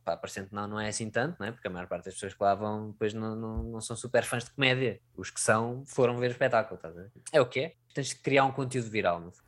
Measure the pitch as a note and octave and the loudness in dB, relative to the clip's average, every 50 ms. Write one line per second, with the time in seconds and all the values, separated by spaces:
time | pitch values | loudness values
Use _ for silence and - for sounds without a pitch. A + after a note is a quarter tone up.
0 | _ - E2+ - - F#2+ - G#2 G2 G2 G#2 G#2 G#2 G2+ G#2+ G#2+ G#2+ G#2+ A2 - | _ -4 -4 -4 -4 -8 -8 -8 -10 -8 -6 -6 -6 -4 -4 -4 -4 -2 -4 -4
1 | A2+ A2 G#2+ A#2+ A#2+ D#3 F3 - G2 G#2 A#2+ - - G2+ F2+ F2 F2+ F2 F#2 F2 | -6 -2 0 0 0 0 -2 -4 -6 -8 -8 -6 -8 -6 -6 -6 -6 -6 -6 -6
2 | E2+ F#2+ F#2 - - G2 F#2+ - G#2 G2 G2+ F#2+ G#2+ G#2+ G#2+ G#2+ G#2+ G#2+ G#2+ - | -6 -8 -10 -8 -10 -10 -4 2 4 4 4 4 2 -2 -4 -4 -6 -8 -6 -2
3 | A2+ G#2+ G#2 A2+ A2 A2 A2 A2 A2+ A2+ A2 A2 A2+ A2+ A2+ A2+ A2 - A#2 A2 | -2 -2 0 -2 -4 -4 -4 -6 -6 -6 -4 -6 -6 -6 -6 -8 -8 -8 -8 -8
4 | - B2 - A#2+ A2+ - - A#2+ A#2+ - - - C#3 C3 B2+ B2+ C3 A#2+ G2+ - | -8 2 2 2 2 2 -2 -4 -4 -6 -2 2 4 4 4 4 2 -2 -2 -4
5 | _ _ _ - F#2+ - - - - - A2+ A2 A2+ A#2 B2 C3 C#3 - - - | _ _ _ -12 -12 -10 -6 -2 4 4 4 4 4 0 -4 -8 -10 -8 2 4
6 | C3 A#2+ A#2+ B2 B2 B2 A#2+ - C#3 B2+ B2 A2+ G#2+ - F#2 F2 - E2 E2 E2+ | 4 4 4 2 0 -2 0 2 2 4 4 4 2 2 -6 -12 -12 -14 -14 -14
7 | F2+ G#2+ _ - _ - - D#3 B2+ A#2+ - B2+ C3+ E3+ - _ _ _ _ - | -16 -18 _ -18 _ 2 4 4 4 6 2 -2 -4 -4 -6 _ _ _ _ -6
8 | C3+ B2+ - - _ - E3+ F3+ F3 C3+ B2+ - C3+ B2 B2 C3 A#2 A2 G#2 A2 | -6 -4 -6 -4 _ 4 6 6 6 6 4 0 -4 -2 -2 -4 -4 -2 -2 0
9 | F#2+ F#2 F2 E2+ E2+ F2 - _ _ | 2 2 0 0 -4 -12 -16 _ _